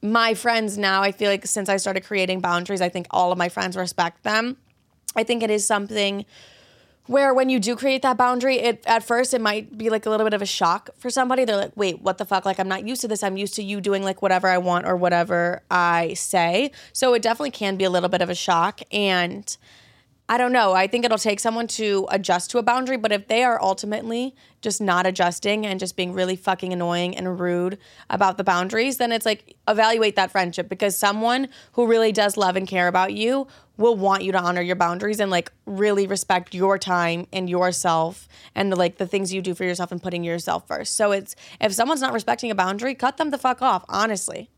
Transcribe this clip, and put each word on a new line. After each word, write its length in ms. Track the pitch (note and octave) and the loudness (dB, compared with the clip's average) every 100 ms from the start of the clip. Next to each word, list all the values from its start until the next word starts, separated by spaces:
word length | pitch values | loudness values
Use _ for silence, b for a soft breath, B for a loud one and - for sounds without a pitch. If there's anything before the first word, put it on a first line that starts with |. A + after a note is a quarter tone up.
my 300 | G#3 A#3 A3+ | 0 2 2
friends 420 | A3 A#3+ A3+ A3 G3+ | 2 0 0 0 -2
now, 240 | G3+ F#3+ | 0 2
I 120 | G3 | 2
feel 180 | G3 G#3 | 0 0
like 160 | G3 - | 0 -2
since 220 | - F#3+ | -4 -2
I 80 | G3 | -2
started 240 | G3 F#3+ | 0 -4
creating 400 | F#3+ G#3 F#3 F#3 | -4 -2 0 0
boundaries, 400 | F3+ F3 F3+ G3 | 0 -2 -2 -2
I 80 | F3+ | -2
think 180 | F3+ F3 | -2 -4
all 180 | - F3+ | 0 2
of 80 | F3+ | 2
my 100 | F3 | -2
friends 280 | F3+ F#3+ F#3 | -2 -4 -4
respect 480 | F3+ - E3+ - | -6 -2 -4 -2
them. 320 | - G#3+ A#3 C4+ _ _ _ _ - | -2 0 -2 -6 _ _ _ _ -8
I 80 | - | -4
think 220 | A3 A#3+ | -2 -2
it 60 | A3+ | 0
is 140 | G#3+ | 0
something 600 | G3+ G#3 G3+ G#3+ G3+ G3+ - b b b b b b b - | 0 -2 -2 -2 -2 -2 -8 b b b b b b b -2
where 260 | B3+ C#4 | 2 4
when 160 | C4 C4 | 4 2
you 120 | B3+ | 2
do 160 | G3 A#3+ | 0 -2
create 260 | C4+ C4 | 0 2
that 140 | C#4 A#3+ | 2 2
boundary, 420 | B3 B3 B3+ C4 | 2 2 2 2
it, 240 | A3+ A3+ | 2 -2
at 200 | - A3+ | 2 2
first 280 | A3 A#3+ B3 | 2 0 2
it 80 | B3+ | 0
might 380 | A3 G#3+ G#3+ G#3+ | 0 -2 -6 -4
be, 120 | A3 | -2
like, 140 | A3 | 0
a 60 | A3 | 0
little 160 | G#3+ A3 | 0 2
bit 80 | |
of 80 | G#3 | 0
a 40 | G3+ | -4
shock 440 | - F3 F#3 - - | 0 0 0 -4 -12
for 100 | B3 | -6
somebody. 360 | A#3+ B3+ B3+ | 0 2 2
They're 120 | B3 G3+ | 2 0
like, 200 | G3 - | -2 -2
"Wait, 260 | G3+ E3 | -2 0
what 160 | - F#3 | -2 -4
the 60 | |
fuck? 200 | G3 G3 | 0 0
Like, 140 | G3 F#3+ | 0 -2
I'm 80 | F#3+ | -2
not 180 | F#3+ | -2
used 160 | G#3+ B3+ | -4 -6
to 60 | A3+ | -4
this. 140 | G#3 | -2
I'm 140 | G3+ F#3+ | -2 -2
used 180 | G3+ | -6
to 80 | G3 | -6
you 180 | G3+ G3+ | -6 -4
doing, 220 | G3 G3 | -2 0
like, 200 | G3 F#3+ | -2 -2
whatever 260 | G3 F#3 F#3 | 2 4 4
I 100 | F3+ | 2
want 280 | F3+ F3 F3+ | 2 0 0
or 100 | F3+ | 2
whatever 680 | F3 F3 E3+ F3 F3 F3+ _ | 2 2 2 2 0 -2 _
I 440 | F3+ F3 E3+ E3+ | 2 4 2 0
say." 580 | F3 - G3 E3+ F3+ C#4 B B | -4 -2 2 2 2 -2 B B
So 220 | - B3+ | -2 2
it 80 | A#3+ | 2
definitely 300 | A3 A#3 D4 | 2 -2 -4
can 240 | - G3+ F#3+ | -4 -4 0
be 80 | |
a 60 | F#3+ | 2
little 180 | F3+ F3+ | 2 2
bit 140 | F3+ | 0
of 60 | F3 | 0
a 60 | |
shock. 460 | F3 - F3 F3 - - | -2 0 2 2 -2 -6
And 680 | G#3 G3+ F3+ F3 G3 G3+ - b b b b b _ _ | -2 0 2 0 -4 -10 -14 b b b b b _ _
I 60 | A#3+ | 0
don't 140 | B3 | 2
know. 200 | B3+ G#3 | 4 4
I 140 | F#3 F#3+ | 4 2
think 180 | A#3+ | 2
it'll 140 | A#3+ A3 | 0 0
take 220 | A3 G3+ | 0 0
someone 260 | A#3 A3+ A#3 | -2 -2 -4
to 400 | - G#3+ G3 F#3+ | -4 0 0 0
adjust 400 | G3 F#3+ F3+ - | -2 0 0 0
to 60 | A#3+ | -2
a 40 | |
boundary, 340 | A#3 A#3+ B3+ C4 | 2 0 0 -2
but 160 | G#3+ | 0
if 160 | G#3 G3+ | -2 0
they 160 | A3 | 2
are 160 | B3 A#3 | 2 2
ultimately 760 | F#3+ F#3+ G#3 G#3+ A3+ A#3 C4 C4 b b | 0 -2 -4 -6 -4 -6 -6 -8 b b
just 180 | A3+ G3 | -6 -2
not 240 | G3+ F3 | 2 2
adjusting 640 | F#3 F#3 F3 F3 G3+ G#3 G#3+ | 2 2 0 0 -2 -2 -2
and 120 | F#3+ | -6
just 160 | F#3 | -6
being 200 | - F3+ | -4 -4
really 220 | F#3 F#3 F#3 | -2 -2 -2
fucking 360 | - F#3 F#3 | -2 -4 -4
annoying 420 | F3+ F3 F3 F3+ | -4 -2 0 -2
and 240 | - F#3 F3+ | -4 -6 -4
rude 380 | F3 F3 F3+ G3 B B B | -2 0 -2 -6 B B B
about 300 | F#3+ G3 G3+ | 0 0 2
the 40 | |
boundaries, 540 | G3 F3 F#3 A3 B3+ B3+ | 0 2 0 0 -2 0
then 160 | A#3+ | -2
it's 140 | A3+ A3+ | 0 -2
like, 320 | G#3+ _ _ - | -4 _ _ -2
evaluate 480 | G#3 A3 A#3 A3 G3+ | 4 4 4 2 2
that 140 | F#3 | 0
friendship, 400 | G3+ F3 E3+ F3 | 2 -2 -2 -6
because 260 | F#3 G3+ F#3+ | -2 -2 0
someone 520 | G3+ G#3 A3+ B3 C4+ B B | 0 2 0 0 -2 B B
who 140 | - A#3+ | -2 2
really 260 | A3+ A3+ | 4 4
does 260 | A3 G#3 G3+ | 2 0 2
love 180 | F#3+ F#3 | 0 0
and 100 | F#3+ | -2
care 220 | F#3+ F3+ | 0 2
about 240 | F#3 F#3 | 2 0
you 340 | G3+ A3+ C4+ C4+ B B - | 0 -2 -2 -4 B B 0
will 180 | A3 | 2
want 280 | A3+ G3 G3 | 4 2 0
you 100 | F#3+ | 0
to 80 | F#3+ | 0
honor 220 | F3 F3+ | 0 -2
your 140 | F3 F3+ | -2 0
boundaries 440 | F3 F3 G#3 G#3+ | 0 0 -4 -2
and, 100 | G3+ | 0
like, 220 | F3+ E3+ _ - | 0 -2 _ -12
really 400 | F#3+ G#3 G3+ G3 | 0 2 2 0
respect 480 | G3 - F#3 F3+ | -2 0 0 0
your 240 | F#3 F#3+ G3 | -2 2 2
time 480 | G3 F3+ E3+ E3+ F3+ | 0 0 0 -2 -6
and 200 | F#3+ F#3 | -6 -2
yourself 760 | F3+ F3+ F3+ F#3 E3 D#3+ F#3+ - B B | 0 0 0 0 2 0 -4 -20 B B
and, 200 | - G3 F#3 | -4 -2 2
like, 180 | F3+ F3+ | 0 0
the 100 | F#3 | -4
things 280 | G3+ F#3+ | -2 -2
you 80 | F#3+ | -4
do 120 | F#3 | -6
for 100 | F3 | -4
yourself 280 | F#3 F3 F3 | -4 -4 -6
and 100 | F3+ | -6
putting 220 | F#3 F3 | -6 -6
yourself 420 | E3+ E3+ E3 E3 - | -4 -6 -4 -6 -4
first. 300 | - - - | -8 -6 0
So 160 | G#3 | 2
it's, 240 | G3 G3 - B B | 0 -4 -18 B B
if 140 | G#3+ | -2
someone's 260 | G3 A#3 D#4 | 0 0 0
not 140 | C4 | 0
respecting 360 | A#3 G#3 A#3+ A#3+ | -2 -2 -2 -2
a 40 | |
boundary, 400 | G3+ F#3 G3+ A#3+ | -2 0 0 -4
cut 240 | B3+ B3 C#4 | -2 -2 -2
them 140 | D#4 | -4
the 60 | C4+ | -2
fuck 220 | C4 B3 | -2 0
off, 240 | B3+ F#3+ - | 2 0 -2
honestly. 640 | F#3+ A3 G3+ - - A3 | -2 -2 -2 -4 -8 -14